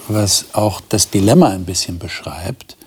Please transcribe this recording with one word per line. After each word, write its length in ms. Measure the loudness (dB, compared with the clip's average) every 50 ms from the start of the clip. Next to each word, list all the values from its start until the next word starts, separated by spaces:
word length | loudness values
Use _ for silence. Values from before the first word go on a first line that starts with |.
| -8 -4
was 380 | -2 0 0 2 0 -2 -2 -4 -2
auch 300 | 0 0 0 -2 -4 -6
das 220 | -4 -2 -2 0 0
Dilemma 380 | 0 2 4 6 6 6 6 4
ein 160 | 2 -2 -6
bisschen 340 | -6 -4 -4 -4 -6 -6 -8
beschreibt. 760 | -8 -10 -10 -12 -12 -12 -12 -10 -8 -10 -10 -10 -14 -20 -20 _ -20